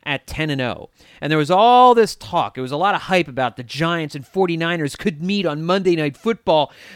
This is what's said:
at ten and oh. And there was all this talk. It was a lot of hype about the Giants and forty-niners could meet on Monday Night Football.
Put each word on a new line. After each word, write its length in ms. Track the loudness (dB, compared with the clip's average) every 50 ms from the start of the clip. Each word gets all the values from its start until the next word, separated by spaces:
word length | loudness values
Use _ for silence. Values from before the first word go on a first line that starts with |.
at 240 | -8 -8 -8 -8 _
ten 240 | -10 -8 -6 -4 -4
and 100 | -2 -4
oh. 300 | -4 -6 -6 -8 -12 -20 _ _ _ _ _ -8
And 100 | -4 -2
there 80 | 0 0
was 140 | 2 2
all 420 | 4 4 6 6 8 8 8 8 8
this 220 | 6 4 2 0
talk. 420 | -10 -10 -4 -2 -2 -2 -2 -6 -8
It 40 |
was 100 | -8 -6
a 40 | -4
lot 200 | -2 0 0 -2
of 60 | -2
hype 260 | -2 0 0 0 0 -2
about 280 | -4 -4 -4 -4 -4
the 60 | -8
Giants 540 | -14 -10 -6 -4 -2 -2 -2 -4 -4 -8 -10
and 100 | -12 -14
forty-niners 720 | _ -2 -2 -2 0 0 -2 -2 -2 -2 -2 -4 -4 -6
could 260 | -4 -6 -6 -6 -4
meet 240 | -4 -4 -2 -2 -2
on 160 | -2 -4 -4
Monday 320 | -2 -2 -2 0 2 0 0
Night 220 | 0 0 -4 -4
Football. 560 | -4 -4 -4 -4 -2 0 2 2 2 2 -2 -6 -18 -20 -20 -20